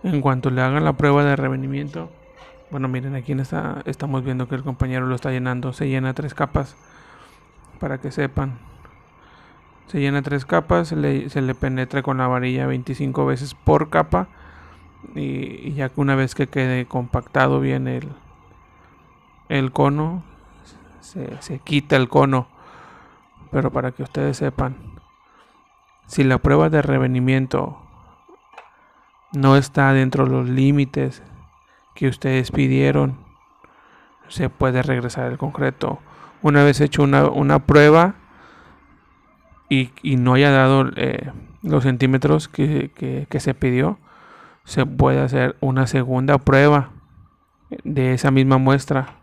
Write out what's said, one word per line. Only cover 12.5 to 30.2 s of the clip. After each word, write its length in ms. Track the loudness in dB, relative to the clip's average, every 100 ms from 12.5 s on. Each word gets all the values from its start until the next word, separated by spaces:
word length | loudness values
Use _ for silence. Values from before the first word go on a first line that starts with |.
| -4 -4
veinticinco 600 | -4 -6 -6 -4 -2 -2
veces 260 | -2 -6
por 380 | -6 2 2 2
capa. 360 | -2 0 -2 -4 -12 -20 -20 -20 -20 -20 -20 -16
Y, 540 | -10 -8 -8 -10 -12 -12
y 60 | -8
ya 140 | -6
que 120 | -2
una 140 | 0 0
vez 180 | -2
que 140 | -4 -4
quede 400 | -2 -2 -2 -4
compactado 720 | -6 -4 -6 -4 0 2 2
bien 280 | -2 -4 -4
el, 220 | -8 -10 -18 -20 -20 _ -20 _ _ _ _ _ _ _ _ _
el 220 | -4 -2
cono, 520 | 0 0 0 -4 -6 -12 -20 _ -20 -20 -20 -20 -20
se, 400 | -18 -14 -12 -14
se 160 | -12 -14
quita 360 | -2 -2 2 0
el 140 | 2
cono. 380 | 2 2 0 -4 _ -20 -20 -20 -20 -20 _ _ _ -6
Pero 180 | -4 -2
para 220 | -4 -6
que 100 | -8
ustedes 360 | -10 -6 -6 -4
sepan, 400 | -6 -4 -8 -8 -18 -20 _ _ _ _ _ _ _ _ _ _ -10
si 160 | 0
la 160 | 2 2
prueba 320 | 2 4 4
de 100 | 2
revenimiento 960 | 2 0 0 0 0 0 0 -4 -4 -10 -20 -20 -20 _ _ -20 _ -20 -20 _ _ _ _ _ _
no 220 | 2 6 6
está 380 | 4 2 4
dentro 320 | 4 2 2